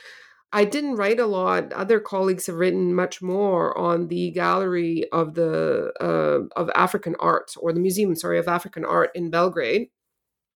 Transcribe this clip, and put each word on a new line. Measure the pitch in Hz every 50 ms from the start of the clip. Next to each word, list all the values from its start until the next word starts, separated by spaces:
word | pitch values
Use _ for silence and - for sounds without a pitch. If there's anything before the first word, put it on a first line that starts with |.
| - - - - - - _ _ _ _ -
I | 208 208
didn't | 202 208 294 294 285 262
write | 208 196 202 226 226
a | 240
lot. | 214 202 185 185 185 180 180 - - -
Other | - 190 196 226 214
colleagues | 214 - - 190 190 190 185 175 -
have | - 175
written | 165 180 185 180 190 185 175 180
much | 180 180 180 - - 185
more | 185 180 196 208 202 185 170 165 - - -
on | 175 170 170 170 175 160
the | 170 180 180 175 160
Gallery | 180 175 175 180 185 196 185 180 175 170 165 165 165 - - -
of | 165 165 156 156
the, | 170 165 165 160 160 160 156 143 - - - - -
uh, | - 175 165 160 156 151 147 139 - - - -
of | 175 170 -
African | - 180 180 - 190 - 170 165 -
Art, | - 170 165 - - - - -
or | - 170 165
the | 170
Museum, | 180 190 180 196 214 196 170
sorry, | 160 - 175 170 170
of | 170 175
African | 170 175 - 185 - 170 160
Art | - 170 170 170 - -
in | 180 175 165
Belgrade. | 160 170 175 190 175 165 135 113 143 208 240 - _ _ _ _ _ _ _ _ _ _ _ _ _